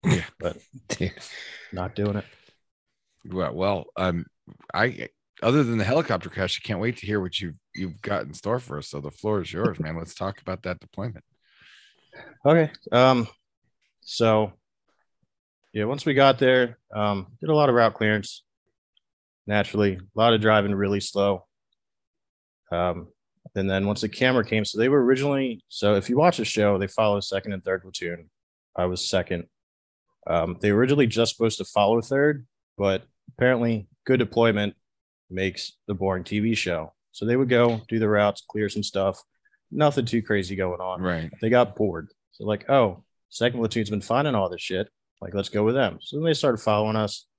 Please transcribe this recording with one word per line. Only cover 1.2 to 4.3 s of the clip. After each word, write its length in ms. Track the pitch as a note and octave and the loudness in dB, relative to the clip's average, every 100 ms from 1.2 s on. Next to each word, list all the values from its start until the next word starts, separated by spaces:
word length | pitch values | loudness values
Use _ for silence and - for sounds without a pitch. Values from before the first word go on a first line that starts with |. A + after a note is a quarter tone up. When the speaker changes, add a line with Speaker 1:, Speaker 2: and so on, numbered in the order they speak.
| - - - - - | -18 -18 -18 -18 -14
Speaker 2:
not 240 | F#2 F#2 - | -8 -8 -2
doing 200 | G#2 G2+ | -2 -2
it. 80 | - _ _ _ _ _ _ _ _ _ | -8 _ _ _ _ _ _ _ _ _
Speaker 1:
Well, 280 | - F#2 E2+ | -10 -4 -4
well, 300 | C#2 F#2+ F#2+ - - | -2 -2 -2 -6 -4
um, 300 | F#2 E2+ - | -2 -2 -6